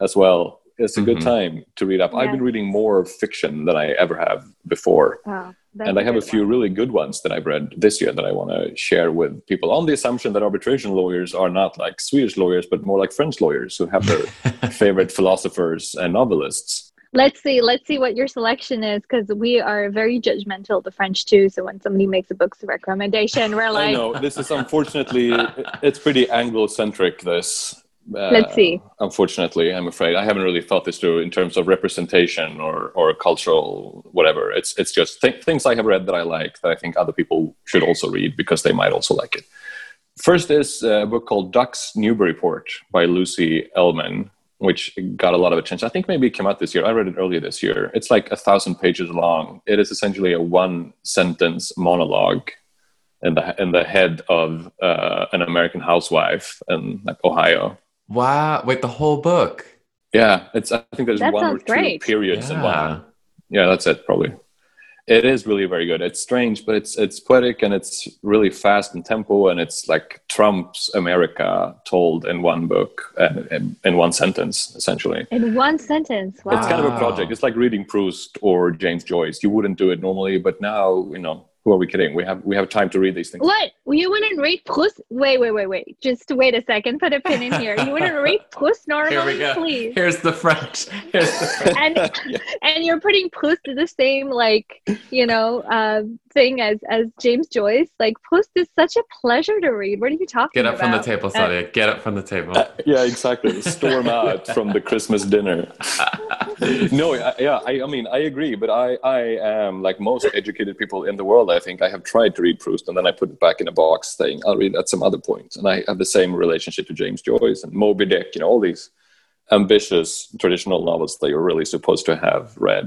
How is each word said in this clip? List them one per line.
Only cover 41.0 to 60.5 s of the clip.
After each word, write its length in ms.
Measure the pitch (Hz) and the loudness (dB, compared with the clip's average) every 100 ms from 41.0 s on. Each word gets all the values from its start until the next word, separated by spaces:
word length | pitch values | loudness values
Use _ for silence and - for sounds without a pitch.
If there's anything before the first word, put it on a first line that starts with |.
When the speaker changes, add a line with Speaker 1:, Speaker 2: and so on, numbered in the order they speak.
| 104 | 2
Speaker 1:
book 220 | 117 113 | -4 -2
called 260 | 104 92 | -2 0
Ducks 380 | 120 123 - - - | 0 0 -4 -8 -2
Newburyport 760 | 107 113 92 82 87 - - - _ | 0 2 2 2 -2 -4 -10 -18 _
by 140 | 92 85 | 2 2
Lucy 640 | 87 92 - 85 80 - 92 | 2 0 0 0 0 -2 2
Ellmann, 540 | 87 80 - 98 104 _ _ _ | 2 2 -4 -6 -8 _ _ _
which 400 | 98 87 - - 92 95 | -2 0 -4 -8 -8 0
got 200 | 90 87 | 2 4
a 20 | |
lot 160 | 90 | 4
of 60 | 82 | 2
attention. 260 | - 92 - | -2 -6 -4
I 40 | |
think 180 | 180 185 | -4 -4
maybe 180 | 170 127 | 0 0
it 40 | |
came 160 | - 98 | 0 -2
out 100 | 98 | -2
this 140 | 82 | -2
year. 100 | 90 98 | 0 0
I 60 | |
read 160 | 113 95 | 0 0
it 80 | 87 | -2
earlier 200 | 92 87 | -2 -2
this 220 | 85 - | -4 -4
year. 280 | 98 95 95 | -2 0 -2
It's, 160 | - - | -4 2
like, 200 | 113 - | 2 2
a 40 | 104 | -4
thousand 400 | - 98 - 90 | 2 2 2 0
pages 340 | 90 87 87 | 0 0 -4
long. 500 | 85 85 82 76 - - | 0 0 0 -2 -12 -2
It 120 | 104 | 0
is 100 | 98 | 0
essentially 420 | - 104 98 92 | 0 -4 0 0
a 80 | 85 85 90 92 87 85 _ | 0 2 2 2 -2 -8 _
one-sentence 720 | - - 90 85 85 87 - - | -4 0 0 2 0 0 -8 -2
monologue 720 | 87 87 80 50 50 50 - - _ _ _ _ _ _ | 2 2 2 2 2 2 -4 -18 _ _ _ _ _ _
in 120 | 90 80 | 0 0
the, 260 | 85 - | -2 -4
in 100 | 95 | 0
the 120 | 87 | 0
head 380 | 80 98 92 80 - | 2 2 2 0 0
of, 420 | 85 82 82 85 _ | 0 0 -4 -12 _
uh, 440 | 92 85 90 - - | -2 0 -2 -4 -2
an 100 | 90 | -2
American 400 | 85 85 85 90 | 0 0 0 -2
housewife 800 | 85 85 - 82 90 85 - - - | 0 0 2 0 2 -2 -6 -18 -4
in, 340 | 85 101 98 | -4 -4 -8
like, 140 | 101 - | -8 -2
Ohio. 540 | 90 82 82 85 101 - _ _ _ | 0 2 4 4 0 -8 _ _ _
Speaker 2:
Wow! 560 | 110 123 143 156 147 123 | -2 0 2 0 -2 -2
Wait, 160 | 127 | -2
the 60 | 120 | -2
whole 300 | 113 151 147 | -2 0 0
book? 480 | 165 175 110 - - _ _ _ _ | 2 2 2 -2 -20 _ _ _ _
Speaker 1:
Yeah. 340 | 107 113 92 - | 4 6 4 0